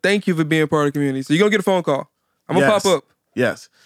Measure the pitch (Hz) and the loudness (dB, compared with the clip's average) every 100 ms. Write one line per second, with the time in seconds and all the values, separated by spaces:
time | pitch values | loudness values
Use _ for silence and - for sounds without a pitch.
0 | 185 202 196 165 156 160 151 156 147 147 | -2 0 0 -2 0 0 0 0 -2 -2
1 | 139 135 135 156 208 208 190 190 160 139 | -4 -4 -2 2 2 2 0 -2 0 -4
2 | 135 _ _ _ - - 139 208 196 165 | -6 _ _ _ -4 2 2 2 2 0
3 | - _ _ - 123 85 - _ | -4 _ _ -4 -2 -4 -12 _